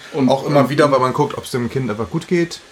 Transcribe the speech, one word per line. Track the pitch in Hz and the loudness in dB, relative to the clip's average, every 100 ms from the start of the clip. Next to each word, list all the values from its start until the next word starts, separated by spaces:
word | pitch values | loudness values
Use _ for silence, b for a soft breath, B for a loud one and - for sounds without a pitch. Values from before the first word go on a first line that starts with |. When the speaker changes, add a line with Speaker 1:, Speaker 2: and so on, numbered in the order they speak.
| B | B
Speaker 1:
Und, | 156 127 | 0 2
Speaker 2:
auch | 131 147 | 2 2
immer | 143 | 2
Speaker 1:
und, | 127 | 2
Speaker 2:
wieder, | 147 147 | 4 4
weil | 135 | 4
man | 127 | 2
guckt, | 123 143 - | 0 -2 -4
ob's | - | -6
dem | 127 120 | -4 -4
Kind | 135 127 | -4 -4
einfach | 104 107 | -4 -4
gut | 165 - | -6 -2
geht. | 175 170 - - | -2 -2 -6 -18